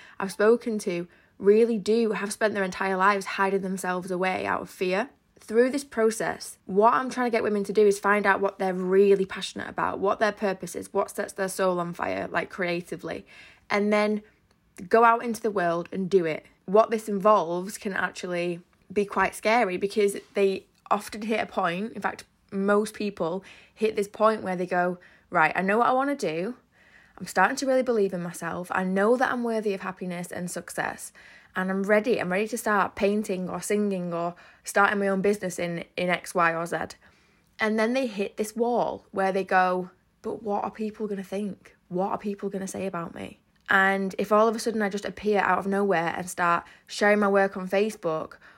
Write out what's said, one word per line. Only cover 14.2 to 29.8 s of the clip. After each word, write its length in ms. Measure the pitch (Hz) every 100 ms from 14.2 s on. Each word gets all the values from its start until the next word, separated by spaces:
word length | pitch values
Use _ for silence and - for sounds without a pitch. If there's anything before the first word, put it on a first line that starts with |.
| - _ _ _ _ - 180
go 140 | 226
out 200 | 233 233
into 160 | 240 220
the 100 | 226
world 380 | 202 175 170 175
and 200 | 190 185
do 160 | 196 160
it. 180 | 151 - _ -
What 240 | 202 226
this 180 | 220 220
involves 720 | 202 208 208 165 175 190 -
can 160 | 208
actually 680 | 185 185 - 180 175 175 175 - _ -
be 140 | 190 202
quite 280 | 196 190
scary 440 | - 214 233 202 180
because 400 | 196 214 202 202 -
they 320 | 208 196 190 - _ -
often 320 | 208 - 214
hit 180 | 214 220
a 60 | 180
point, 440 | - 180 175 220
in 80 | -
fact, 200 | 196 - - _ _
most 420 | 196 196 208 214
people 500 | - 208 196 165 190 - - -
hit 220 | - 220 214
this 120 | 202
point 340 | - 214 220
where 140 | 190 180
they 100 | 180
go, 320 | 180 180 180 - _ _
"Right, 240 | 175 156 175
I 60 |
know 160 | 190 214
what 80 | 240
I 40 |
wanna 220 | 254 277
do. 420 | 285 180 160 196 247 _ _ _ - _ -
I'm 100 | 185
starting 300 | - 196 269
to 100 | 269
really 160 | 262
believe 300 | 254 233 196
in 100 | 185
myself. 480 | 175 175 170 175 180
I 140 | -
know 320 | 185 196 208 247
that 160 | 254
I'm 100 | 247
worthy 300 | 233 220 214
of 80 | 196